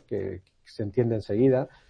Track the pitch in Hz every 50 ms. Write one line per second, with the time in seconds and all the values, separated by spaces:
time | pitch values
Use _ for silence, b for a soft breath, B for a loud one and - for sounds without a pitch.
0 | _ - 120 101 95 95 92 92 - _ _ _ _ - - - 110 101 - 127
1 | 120 117 117 107 - - 101 107 131 135 127 127 147 b b b b b